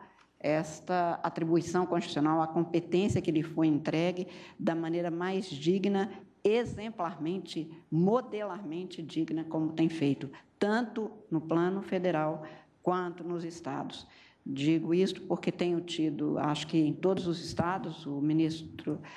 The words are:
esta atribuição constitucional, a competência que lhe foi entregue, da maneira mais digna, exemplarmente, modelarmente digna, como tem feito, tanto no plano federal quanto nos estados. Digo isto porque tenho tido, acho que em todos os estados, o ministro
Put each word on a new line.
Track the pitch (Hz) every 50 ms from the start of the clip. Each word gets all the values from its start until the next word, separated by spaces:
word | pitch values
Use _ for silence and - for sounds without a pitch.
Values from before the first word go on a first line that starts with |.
| - - - _ _ _ _
esta | _ - 143 151 151 165 - - - - - 180 180 175 170 165 - -
atribuição | 170 - - 165 160 170 170 170 - 170 180 180
constitucional, | 175 175 170 - - - 147 147 156 160 165
a | 160
competência | 160 160 170 165 170 - 165 165 - 165 180 196 208 - 190
que | - 175
lhe | 156 160
foi | 156 160 - 160 160
entregue, | 160 151 143 156 156 147 156 170 180 175 180 196 - - - - - - -
da | - 165 165
maneira | 165 165 160 165 175 175 175
mais | 165 170 180 185 190 190 185
digna, | - 147 135 147 165 190 196 185 202 202 196 196 202 - - - - _ _ _
exemplarmente, | 202 214 240 233 - - - 208 226 220 - 175 165 - 143 143 160 185 190 165 - - 165 151 - 160 - - _
modelarmente | 160 160 175 196 220 254 247 254 - 214 208 202 180 165 202 147 160 175 185 170 - -
digna, | 165 135 - 160 160 156 156 160 160
como | 160 - 160 160 156
tem | 156 160 165
feito, | 160 160 - 139 143 139 - 139 139 - - - _ _ _
tanto | 202 202 214 233 247 226 - 226 220 208 - - - -
no | 170 156
plano | 156 160 165 165 175 180 190 196
federal | 196 - 196 185 180 185 165 151 156 156 160 151 - - - - - _ _ _ _
quanto | 175 180 185 180 175 165 175 165
nos | 175 175 170 165
estados. | 165 160 - - 131 139 - 147 - - - - - - - - - _ _ _ -
Digo | 139 135 139 151 165 160 160 160 165
isto | 180 190 180 - - -
porque | - 175 165 - 170
tenho | 165 - 180 175 175 170
tido, | 170 170 - - 156 156 143 - 151 147 147 151
acho | - 151 147 151 -
que | - -
em | 165 156 147 160
todos | - - 185 190 185 185
os | 175 165 - -
estados, | - - - 160 175 185 190 - 170 156 - -
o | 143 143 139
ministro | 143 151 156 160 160 156 160 160 160 - - - - 151 147 147 - - -